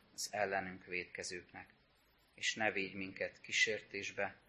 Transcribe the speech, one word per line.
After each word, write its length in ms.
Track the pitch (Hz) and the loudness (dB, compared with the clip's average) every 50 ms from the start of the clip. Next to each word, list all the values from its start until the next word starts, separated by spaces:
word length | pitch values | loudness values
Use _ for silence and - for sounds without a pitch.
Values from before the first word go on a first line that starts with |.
| - - - | -20 -14 -6
az 140 | - - - | -6 -4 -2
ellenünk 540 | - 104 101 98 98 95 92 92 90 92 - | 2 2 2 4 4 2 0 0 -6 -8 -8
vétkezőknek. 920 | 95 90 90 87 - - - 87 - 92 87 85 - - 95 87 - - _ _ _ _ _ _ _ _ _ _ _ - | -4 -2 -2 -2 -4 -6 -6 -6 -4 -6 -8 -10 -10 -14 -14 -14 -14 -20 _ _ _ _ _ _ _ _ _ _ _ -8
És 200 | - - - - | -2 0 0 2
ne 180 | 113 110 107 | 4 4 4
védj 240 | 95 98 95 92 92 | 4 2 -2 -2 -2
minket 440 | 98 95 95 95 - 95 90 - - | -4 -6 -6 -2 -2 -2 -2 -4 -8
kísértésbe, 960 | - - - - - 113 107 101 - - - 98 98 - - - 101 98 - - - | -8 0 4 4 4 4 4 0 -2 -4 -6 -4 -4 -4 -2 -2 -2 -2 -2 -8 -20